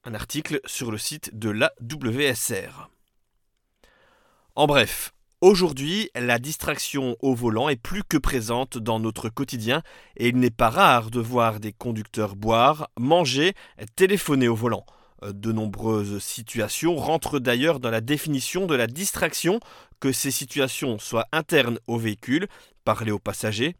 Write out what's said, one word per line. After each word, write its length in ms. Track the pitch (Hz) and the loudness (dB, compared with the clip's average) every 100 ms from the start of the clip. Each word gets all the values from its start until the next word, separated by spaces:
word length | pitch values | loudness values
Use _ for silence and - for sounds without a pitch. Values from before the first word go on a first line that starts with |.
un 100 | 123 | -12
article 480 | 107 - 147 - 147 - | -12 -8 -8 -4 -6 -4
sur 260 | - 120 | -8 -6
le 60 | 107 | -4
site 400 | - 151 - 110 | -6 -8 -12 -6
de 120 | 110 | -4
l'A 240 | 107 151 - | 0 0 -2
W 420 | 117 151 127 123 | -12 -6 -4 0
S 300 | 143 113 - | 0 0 -4
R. 360 | 101 - - - _ _ _ _ _ _ _ _ _ _ _ _ _ _ _ _ - | -4 -8 -16 -20 _ _ _ _ _ _ _ _ _ _ _ _ _ _ _ _ 2
En 100 | 151 | 4
bref, 480 | 143 117 - - _ _ _ | 6 4 -2 -10 _ _ _
aujourd'hui, 680 | 185 196 180 135 143 196 214 127 | 8 8 2 0 -4 -2 -4 -4
la 240 | 123 120 | 0 0
distraction 760 | 135 151 - 147 - 139 131 - | -2 -6 -4 -4 -4 -2 -2 0
au 160 | 135 120 | 0 2
volant 340 | 120 110 147 | 0 2 0
est 60 | 131 | -2
plus 280 | - 208 | -4 -6
que 140 | - 151 | 0 0
présente 640 | - 131 110 120 131 123 | 0 -2 -2 -2 -4 -6
dans 200 | 110 113 | -2 -2
notre 300 | 113 110 117 | -2 -4 -8
quotidien 540 | 110 135 127 110 147 - - - - | -6 -6 -4 -2 -2 -4 -20 -20 -2
et 140 | 120 | 0
il 80 | 123 | 4
n'est 120 | 123 | 2
pas 220 | 117 113 | 4 2
rare 400 | 127 190 123 110 | 6 6 6 2
de 80 | 120 | -4
voir 400 | 113 123 113 107 | 0 2 2 0
des 140 | 107 | -8
conducteurs 640 | 104 123 110 107 - 104 98 | -8 -6 -6 -6 -4 -4 -2
boire, 540 | 110 113 127 - - - | 2 4 4 2 -6 -4
manger, 560 | 123 170 147 131 170 190 - - 110 - | 2 4 4 2 2 0 -18 -16 -14 2
téléphoner 520 | 185 196 - 139 120 | 4 4 2 4 4
au 80 | 110 | 2
volant. 300 | 120 98 - _ _ _ | 0 -2 -6 _ _ _
Euh, 100 | 101 | -12
de 180 | 101 110 | -6 -4
nombreuses 680 | 110 107 98 110 107 101 101 | -2 -4 -4 -2 0 -2 -6
situations 760 | - - 117 113 104 - 160 160 | -8 -10 -8 -4 -4 0 0 0
rentrent 440 | 120 160 - 147 | 0 -2 0 -2
d'ailleurs 400 | 123 120 151 143 | 0 2 2 0
dans 120 | 123 | -2
la 100 | 113 | -2
définition 640 | 113 147 156 139 - 180 190 | -2 -2 0 -4 -2 -4 0
de 100 | 135 | 0
la 120 | 113 | 0
distraction, 720 | 123 196 - 170 - 165 220 - - - _ | -2 -6 -2 -2 0 0 0 -4 -20 -20 _
que 120 | 139 | -2
ces 200 | 127 143 | 0 -2
situations 680 | - 131 143 131 - 139 107 | -4 -6 -2 -2 -2 -4 -4
soient 280 | - 113 - | -2 -4 -2
internes 480 | 156 156 156 120 113 - | -4 2 2 2 -2 -4
au 120 | 117 | -2
véhicule, 500 | 113 104 - 147 196 - - _ - | -2 -4 -2 -2 -2 -12 -20 _ -2
parler 260 | 107 110 | 0 0
aux 80 | 104 | -2
passagers 560 | - 98 107 104 143 | -4 -4 -4 0 -2